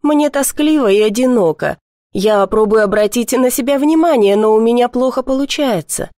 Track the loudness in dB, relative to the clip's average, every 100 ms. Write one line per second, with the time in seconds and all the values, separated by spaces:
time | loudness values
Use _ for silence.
0 | 2 2 0 -2 -4 -2 0 2 2 2
1 | 2 0 0 2 0 -2 -6 -6 _ _
2 | _ -4 0 0 0 0 2 2 2 0
3 | 0 -2 -2 0 0 -2 -2 0 0 2
4 | 2 2 2 2 2 2 2 0 0 0
5 | -2 -4 -4 -4 -4 -4 -2 -4 -6 -10
6 | -10 _